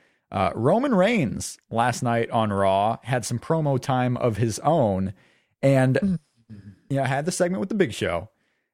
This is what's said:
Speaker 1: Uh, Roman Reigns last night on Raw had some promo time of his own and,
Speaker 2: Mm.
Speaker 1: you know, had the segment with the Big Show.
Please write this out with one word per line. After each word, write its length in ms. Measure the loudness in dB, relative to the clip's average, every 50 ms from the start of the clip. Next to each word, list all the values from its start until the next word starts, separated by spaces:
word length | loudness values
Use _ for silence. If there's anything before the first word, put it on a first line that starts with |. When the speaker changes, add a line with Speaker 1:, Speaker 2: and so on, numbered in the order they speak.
| _ _ _ _ _ -6
Speaker 1:
Uh, 200 | -2 0 0 0 0
Roman 400 | 0 2 2 2 2 2 2 2
Reigns 640 | 4 4 4 2 2 0 -2 -2 -6 -8 -10 -12 -16 _ -6
last 320 | -2 0 0 0 0 -2 -2
night 260 | -2 0 0 0 0
on 200 | 0 0 0 0
Raw 460 | 0 2 2 2 4 2 2 0 -2 -4 -4
had 200 | -4 -4 -4 -4
some 160 | -4 -6 -6
promo 400 | -4 -2 -2 0 0 0 -2 -2
time 360 | -2 -2 -2 0 0 0 0 0
of 180 | 0 -2 0 0
his 220 | -2 -2 -2 -2
own 540 | 0 0 2 2 2 2 2 0 -2 -4 -6 _ _ _ _ _ _ _ _ _
and, 340 | 2 4 4 4 4 4 2
Speaker 2:
Mm. 240 | 2 2 0 -2 -2 -6 _ _ _ _ -20 -20 -20 -20 -20 -20 -18 _ -6
Speaker 1:
you 80 | -4 -2
know, 60 | 0
had 200 | 0 -2 -2 -2
the 60 | -2
segment 300 | -2 0 0 -2 -2 -2
with 80 | -4 -2
the 60 | 0
Big 180 | 0 0 0 -2
Show. 360 | -2 -2 -2 -2 -2 -4 -8 _ _ _ _ _ _ _ _